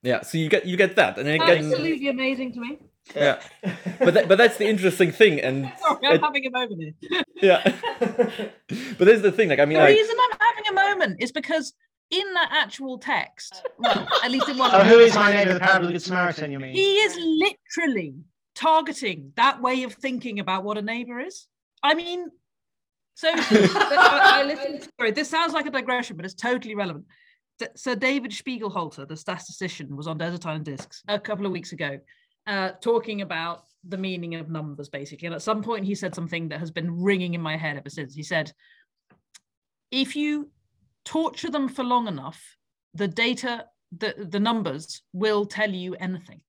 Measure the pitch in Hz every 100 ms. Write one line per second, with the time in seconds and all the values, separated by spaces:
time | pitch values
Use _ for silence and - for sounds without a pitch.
0 | 120 120 - 165 160 - 180 180 190 190
1 | 190 - 139 156 330 170 151 - 320 302
2 | 277 254 262 262 262 240 240 294 _ _
3 | _ - 143 123 - - 196 - - -
4 | 254 175 180 190 233 - 214 214 185 175
5 | 185 - 214 151 127 135 135 - 320 -
6 | 277 - 302 285 262 247 247 190 156 -
7 | - 359 302 - 196 175 - - 466 -
8 | 233 - 226 - 214 - _ 202 262 214
9 | 180 226 202 - 214 139 147 156 151 427
10 | 440 466 494 - 427 440 427 381 392 403
11 | 285 185 247 294 - 320 269 _ _ _
12 | _ 349 403 359 320 285 233 - 269 254
13 | - 240 - _ - - - - 240 196
14 | - - 247 262 285 254 262 190 196 233
15 | 233 208 208 202 196 180 185 190 175 175
16 | 175 180 180 165 156 139 131 214 392 392
17 | 427 330 330 311 381 - _ - 330 233
18 | 160 135 143 _ _ - 311 320 320 -
19 | 240 165 135 147 254 262 247 262 254 -
20 | 269 254 240 202 190 190 196 214 208 233
21 | 240 240 320 381 _ _ _ _ 285 294
22 | 349 359 349 _ _ _ _ _ _ _
23 | _ _ 320 330 277 214 196 403 415 285
24 | 403 302 392 381 277 302 277 285 - _
25 | 233 214 285 320 339 311 294 269 254 247
26 | 247 165 175 - 233 247 240 208 190 151
27 | - _ _ _ _ _ 233 - - 240
28 | 254 277 240 208 - 247 214 185 160 -
29 | 143 156 - 180 - - 185 - 139 139
30 | 151 160 165 175 170 156 147 135 - -
31 | 196 208 208 208 202 180 170 156 156 139
32 | _ _ _ _ - 202 190 185 240 233
33 | 226 208 190 165 165 170 _ _ 180 185
34 | 190 185 170 165 156 160 151 143 143 143
35 | 139 160 170 165 185 214 208 226 190 202
36 | 190 180 170 170 165 151 165 165 165 170
37 | 185 196 180 170 160 156 156 139 139 151
38 | 139 139 156 170 151 _ _ _ _ _
39 | _ _ _ - _ _ _ _ _ 254
40 | 269 302 294 302 294 _ _ _ _ _
41 | - 320 320 - 349 294 269 269 247 247
42 | 226 156 135 - - _ _ _ _ 160
43 | 202 160 233 247 254 233 - _ _ 170
44 | 220 - 196 196 214 226 185 143 160 -
45 | _ 185 214 208 208 202 214 185 180 180
46 | 185 185 180 -